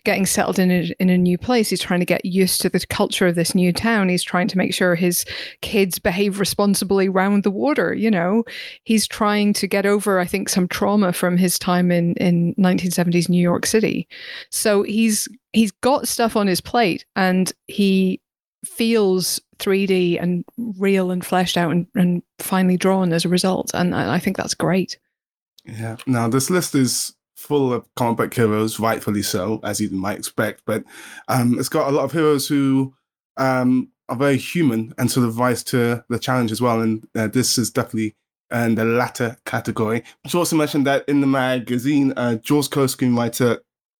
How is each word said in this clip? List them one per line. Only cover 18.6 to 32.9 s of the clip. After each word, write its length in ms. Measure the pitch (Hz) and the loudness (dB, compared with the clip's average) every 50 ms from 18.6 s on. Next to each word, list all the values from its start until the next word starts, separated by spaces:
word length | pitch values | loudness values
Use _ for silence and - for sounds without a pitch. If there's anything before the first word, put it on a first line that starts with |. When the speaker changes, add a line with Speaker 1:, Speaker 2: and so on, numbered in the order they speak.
| - | -20
Speaker 1:
feels 760 | - - - 233 226 233 220 208 190 185 185 175 - - - - _ _ - | -12 -6 -2 0 0 2 2 2 2 2 0 0 -2 -4 -6 -8 _ _ -8
three 260 | - 208 190 196 196 | -2 0 0 2 2
D 300 | 196 190 185 180 175 175 - | 2 2 2 2 2 0 0
and 260 | 175 175 180 175 - - - | 0 -2 -2 -2 -4 -8 -10
real 540 | - 233 226 196 185 196 196 196 190 185 180 | -10 -10 -8 -6 -2 0 0 2 2 0 0
and 160 | 180 180 175 | -2 -4 -4
fleshed 300 | - 190 180 180 180 - | -2 0 0 0 0 0
out 160 | 180 170 160 160 | 0 0 0 0
and, 140 | 175 170 - - | 0 -2 -2 0
and 260 | - 180 175 175 175 - _ _ - | 0 2 2 2 0 -4 _ _ -16
finely 380 | - - 190 185 185 185 180 | -8 -4 0 0 2 2 2
drawn 360 | 175 - 190 190 190 185 175 165 | 2 2 2 2 2 2 0 0
as 120 | 170 170 | 0 0
a 40 | 170 | 0
result. 440 | 180 180 - 185 185 - - - - | 0 0 0 0 0 -2 -4 -4 -4
And 180 | - 180 180 - | -2 -2 0 0
I, 220 | - 143 98 131 | 0 0 0 -2
I 40 | 185 | -2
think 160 | - 202 190 | -2 -2 -4
that's 180 | - - - - | -4 -4 -6 -6
great. 420 | - - 156 175 190 - - - - _ _ _ _ _ _ _ _ _ _ _ _ _ | -4 -2 0 0 0 -2 -4 -6 -16 _ _ _ _ _ _ _ _ _ _ _ _ _
Speaker 2:
Yeah. 320 | - 117 110 113 113 113 - - | -16 -12 -10 -8 -10 -10 -6 -2
Now, 220 | 135 127 117 117 117 | 0 0 2 2 2
this 200 | 117 135 131 - | 2 0 0 2
list 280 | 180 180 170 - - | 0 0 0 0 0
is 360 | 139 131 117 - - - - - _ _ _ _ | 2 2 2 0 -2 -6 -8 -10 _ _ _ _
full 360 | - - - 147 143 135 127 123 | -16 -6 -2 0 0 2 0 0
of 120 | 113 - _ _ | -2 -6 _ _
comic 200 | - 123 117 113 107 | -2 0 0 0 0
book 160 | 117 104 - | -2 -2 0
heroes, 440 | 123 117 107 107 107 110 107 - - | 0 2 2 2 0 0 -2 -2 -2
rightfully 440 | 104 113 113 - - 113 104 104 98 | 0 0 0 -2 -2 -4 -2 -2 -2
so, 360 | - - 101 90 107 110 107 - | -2 -4 -4 -4 -4 -6 -6 -6
as 160 | 104 104 - | -6 -4 -4
you 100 | 107 101 | -4 -4
might 260 | 95 95 92 101 104 - | -4 -4 -4 -6 -6 -8
expect. 440 | - - - - 113 104 101 - _ | -10 -8 -6 -4 -4 -4 -6 -8 _
But, 200 | - 104 104 - - - - - - - - - | -6 -6 -6 -6 -10 -16 -20 -20 -20 -20 -14 -6
um, 320 | - 131 131 120 120 120 - | -2 0 2 2 2 2 0
it's 100 | 135 - | -2 -2
got 200 | - 156 139 139 | -2 -2 0 0
a 20 | |
lot 140 | 139 147 135 | 0 0 0
of 80 | 131 - | -2 0
heroes 340 | 170 160 151 147 139 135 | 0 2 2 2 2 0
who, 480 | - 151 143 139 135 135 135 135 131 | 0 0 0 2 2 2 2 0 -2